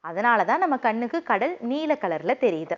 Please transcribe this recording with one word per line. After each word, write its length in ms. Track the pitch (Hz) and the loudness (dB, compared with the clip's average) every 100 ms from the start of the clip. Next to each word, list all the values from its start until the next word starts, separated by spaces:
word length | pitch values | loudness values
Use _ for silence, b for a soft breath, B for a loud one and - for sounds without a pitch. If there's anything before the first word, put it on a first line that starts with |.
அதனால 440 | 160 170 233 233 | -8 0 2 4
தான் 140 | 240 285 | 4 2
நம்ம 180 | 370 269 | 2 2
கண்ணுக்கு 460 | 233 220 240 330 | 0 0 -2 -4
கடல் 340 | 330 214 262 359 | 0 0 0 -4
நீல 340 | 233 277 311 | -4 -4 -2
கலர்ல 380 | 294 196 160 160 269 240 | -2 -2 -2 -2 0 2
தெரியுது. 260 | 165 160 | 0 -4